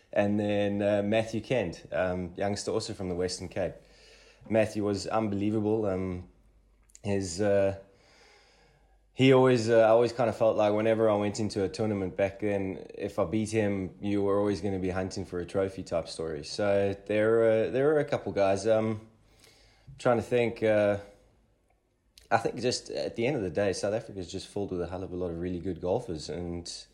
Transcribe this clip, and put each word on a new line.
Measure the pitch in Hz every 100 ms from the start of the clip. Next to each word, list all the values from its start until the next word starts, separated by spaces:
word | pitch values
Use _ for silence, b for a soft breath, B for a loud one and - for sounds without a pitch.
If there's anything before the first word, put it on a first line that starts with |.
| B
And | - 104 104
then, | 104 101 101 101
uh, | 101 104
Matthew | 101 110 110 113
Kent, | - 127 90 - -
um, | 80 92 92 87 90
youngster | 101 101 -
also | 107 110
from | 101 92
the |
Western | 87 90 - 92
Cape. | 101 85 - B B B B B B -
Matthew | 110 104 107
was | 104 98 -
unbelievable. | 110 110 101 104 110 104 110 101
Um, | 92 92 90 - _ _ _ _ _ _ -
his, | 104 98 95 85
uh, | 104 101 98 95 - b b b b b b b b b b _ _
he | - 131
always, | 131 131 123 113
uh, | 113
I | 110
always | 117 117
kinda | - 113
felt | - 113 98
like | 107
whenever | 107 110 110 110
I |
went | 104 104 101
into | 104 107
a | 92
tournament | - 110 98 92 95
back | 98 -
then, | 104 101 95 - -
if | - 101 -
I | 85
beat | 110 101
him, | 110 101 98 92 -
you | 104 101
were | 98 101
always | 104 95
gonna | 101 95
be | 92
hunting | 92 95 101 92
for | 90
a |
trophy | 87 98 95 95
type | - 82 80
story. | - 80 76
So | 76 - 101 101 101 95 -
there, | 107 110 113 113 110 110
uh, |
there | 127 143
were | 151
a | 143
couple | 127 104
guys. | 98 98 98 110
Um, | 110 110 107 - _ b b b b b b b -
trying | 127 117
to |
think, | - 123 117 -
uh, | 110 107 104 101 B B B _ _ _ _ _ _ _ _ _ -
I | 113
think | - 120
just | 120 - -
at | 71 76
the | - 120
end | 147
of |
the | 92
day, | 98 101
South | 90 101
Africa | 113 - 98
is | 85
just | 92 -
filled | 101 95
with | 90
a | 82
hell | 92
of | 90
a | 90
lot | 90
of | 85
really | 90 87
good | 92 82
golfers. | 90 123 - 78 -
And, | 87 87 85 85 - -